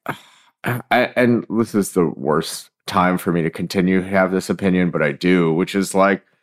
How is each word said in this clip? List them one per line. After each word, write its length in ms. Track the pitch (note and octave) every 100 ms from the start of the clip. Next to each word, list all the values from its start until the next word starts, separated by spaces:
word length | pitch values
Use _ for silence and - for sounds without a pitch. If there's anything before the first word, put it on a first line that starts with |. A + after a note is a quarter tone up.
| - - - _ _ _
I, 480 | - B2 - A#2+ B2
and 320 | - B2 A#2 -
this 240 | G#2+ A2+
is 200 | G#2+ F#2+
the 140 | F#2 E2 -
worst 540 | C2+ D2+ - - - _ -
time 300 | G2+ F2+ F2+
for 140 | -
me 120 | E2+
to 80 | E2
continue 500 | - F2 G2 F2+ F#2+
to 60 | F#2
have 240 | G2 F#2
this 180 | F#2 -
opinion, 400 | F#2 G2 F2+ F2+
but 120 | D#2+
I 100 | D#2
do, 400 | C#2 F2+ F#2 E2
which 240 | D#2+ F#2 G2+
is, 180 | F#2
like, 300 | F#2+ G2 G2 _ _